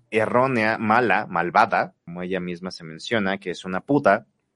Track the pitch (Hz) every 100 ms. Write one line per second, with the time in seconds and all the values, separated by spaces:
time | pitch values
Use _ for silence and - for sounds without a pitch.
0 | _ 113 104 117 135 120 110 110 107 113
1 | 120 95 - 85 85 92 110 92 151 -
2 | - 87 90 92 90 87 92 - 82 80
3 | - 113 95 98 92 85 92 92 - 143
4 | 101 104 - _ _